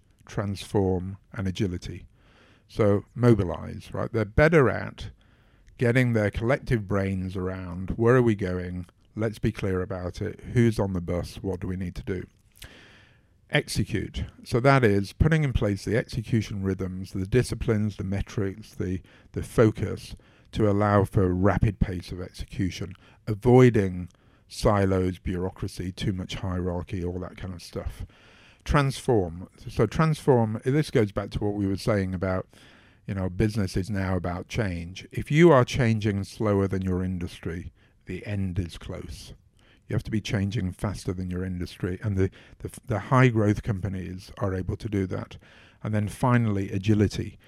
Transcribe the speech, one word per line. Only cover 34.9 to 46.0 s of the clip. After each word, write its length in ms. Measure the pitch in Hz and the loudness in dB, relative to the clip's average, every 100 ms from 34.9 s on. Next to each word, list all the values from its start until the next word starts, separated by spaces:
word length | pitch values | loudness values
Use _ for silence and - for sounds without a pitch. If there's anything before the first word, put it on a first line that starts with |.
| 92 - | -14 -10
If 180 | - - | -8 0
you 220 | 147 170 | 6 8
are 140 | 135 120 | 8 4
changing 580 | - 117 110 107 98 | 2 2 2 2 0
slower 440 | 98 - 107 101 95 | -2 -2 2 2 2
than 140 | 95 | 0
your 220 | 92 90 | 0 0
industry, 680 | 92 90 90 - 92 85 - _ _ _ - | 0 -4 -6 -8 -8 -8 -10 _ _ _ -12
the 200 | 90 - | -10 -6
end 320 | 101 95 87 | -4 -2 -4
is 200 | 87 - | -6 -8
close. 560 | - 85 - - - - _ _ _ _ - | -14 -12 -12 -14 -16 -20 _ _ _ _ -6
You 60 | |
have 100 | - | -6
to 80 | - | -2
be 100 | 107 | -4
changing 500 | - 101 101 113 92 | -2 -2 0 -2 -4
faster 420 | - 107 - - | -4 -6 -4 -6
than 160 | 90 92 | -6 -4
your 140 | 90 | -4
industry, 560 | 92 90 87 - 90 92 | -6 -6 -8 -6 -6 -4
and 160 | 110 95 | -2 0
the, 120 | 95 - - - | 0 -2 -20 -14
the, 120 | - - - | -12 -12 -6
the 120 | 104 | -6
high 280 | - 131 127 | 2 6 6
growth 340 | 110 104 104 | 6 2 2
companies 720 | - 95 95 95 87 92 - - | -2 -4 -4 -6 -8 -12 -14 -6
are 160 | 98 92 | -4 -4
able 220 | 87 - | -6 -8
to 120 | 104 | -4
do 160 | 101 95 | -2 -2
that. 300 | 101 - - - - - _ | -6 -10 -16 -20 -20 -20 _
And 100 | 110 | -4
then 140 | 107 | -2